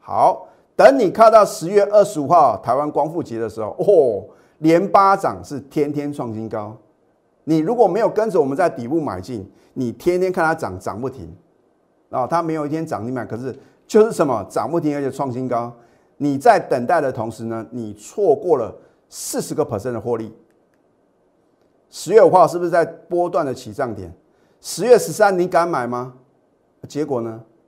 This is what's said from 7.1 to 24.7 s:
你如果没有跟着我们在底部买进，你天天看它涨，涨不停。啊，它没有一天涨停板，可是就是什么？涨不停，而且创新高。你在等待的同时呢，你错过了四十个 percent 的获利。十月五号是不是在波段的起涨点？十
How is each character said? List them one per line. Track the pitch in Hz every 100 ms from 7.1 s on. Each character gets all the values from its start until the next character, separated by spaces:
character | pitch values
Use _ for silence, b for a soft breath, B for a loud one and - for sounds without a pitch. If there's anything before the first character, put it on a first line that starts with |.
| _ _ _
你 | - 160
如 | 156 240
果 | 208
没 | 180
有 | 214
跟 | - 220
着 | 180
我 |
们 | 139 139
在 | 170
底 | - 117
部 | 165
买 | 139 92
进， | 92 120 95 b b
你 | - 123
天 | - - 180
天 | 185
看 | 180
它 | 160
涨， | 160 110 92
涨 | 107 98
不 | 127
停。 | - 82 87 _ _ _ _ _ _ _
啊， | 127 127
它 | 165
没 | 165
有 | 160
一 | 143
天 | 160 160
涨 | 104
停 | 110
板， | 127 113
可 | 110
是 | 127 110 b b _
就 | 220
是 | 220
什 | 165 156
么？ | 117 98
涨 | - 113
不 | 170
停， | 151 143
而 |
且 | 139
创 | 120 139
新 | 120 131
高。 | 117 120 123 b b b _
你 | 143 139
在 | 233 202
等 | - 139 120
待 | -
的 | 139
同 | 127 113
时 | 113
呢， | 113 113 113
你 | 123 110
错 | 104 - - 196
过 | 135 180 147
了 | 107 - b b b
四 | - - 269
十 | -
个 | 185
percent | 147 107 127
的 | 120
获 | 110 117
利。 | 113 - _ _ _ _ _ _ _ _ _ _ _ _ _ _ _
十 | - -
月 | 214
五 | 262
号 | 185 160
是 | 175
不 |
是 | 175
在 | 170
波 | 160 - _ 175 175
段 | 180
的 | 147
起 | 123 -
涨 | 107 131
点？ | 101 87 85 _ _ _ _
十 | -